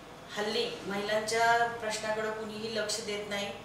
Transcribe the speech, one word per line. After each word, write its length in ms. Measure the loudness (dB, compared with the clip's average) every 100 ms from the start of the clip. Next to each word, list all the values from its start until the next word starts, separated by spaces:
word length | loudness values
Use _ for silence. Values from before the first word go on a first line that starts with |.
| -16 -16 -8 -4
हल्ली 340 | 0 0 0 -2 -4
महिलांच्या 800 | -2 0 0 2 4 6 6 4
प्रश्नाकडे 640 | 0 -2 -2 -2 0 0
कुणीही 460 | -2 -4 -4 -2 -2
लक्ष 240 | 0 -2
देत 240 | -2 -4 -2
नाही 240 | -4 -4 -6